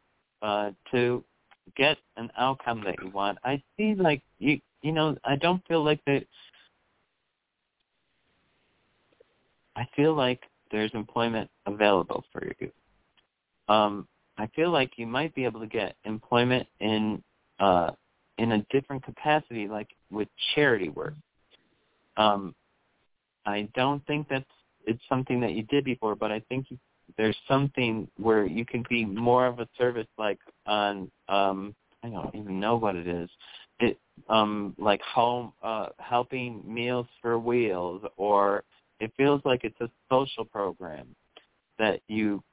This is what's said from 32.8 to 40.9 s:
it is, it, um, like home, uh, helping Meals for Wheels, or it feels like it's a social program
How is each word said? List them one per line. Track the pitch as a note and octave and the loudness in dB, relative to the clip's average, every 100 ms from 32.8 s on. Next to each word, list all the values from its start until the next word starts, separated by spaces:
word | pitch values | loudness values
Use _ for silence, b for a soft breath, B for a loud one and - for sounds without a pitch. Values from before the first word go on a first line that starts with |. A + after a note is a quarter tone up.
| A2 F2+ | 0 -2
it | F2 | -4
is, | F2 E2+ _ B B B - | -6 -6 _ B B B -2
it, | A2+ - _ - - | 0 0 _ -20 0
um, | A2 G#2+ G#2 G2+ F#2 | 2 2 0 -6 -2
like | G#2+ G2 | 0 0
home, | - - A#2+ B2 A2+ _ | 0 2 2 2 -6 _
uh, | G#2+ A2 F#2+ - | -8 -6 -8 -10
helping | - A#2+ B2 C3 B2 A2 F#2+ | -2 -2 -2 -6 -8 -10 -10
Meals | A2+ A#2+ B2 A#2+ _ | -6 -2 -2 -6 _
for | A#2+ A#2 | -2 -2
Wheels, | A#2 A#2+ A2+ F2+ F2 F#2 G#2 - | 2 2 2 0 -4 -6 -12 -4
or | G2+ G2+ G2+ G2+ - b _ - | 2 4 4 2 -4 b _ -10
it | A2 - | -10 0
feels | C#3 C#3+ | 2 2
like | C#3 B2 | 2 0
it's | A2 - | -2 -8
a | A#2 _ - | -10 _ 0
social | C3 C3+ - | 0 0 -6
program | A2+ A2 G2 E2 F2 | -10 -4 -6 -6 -12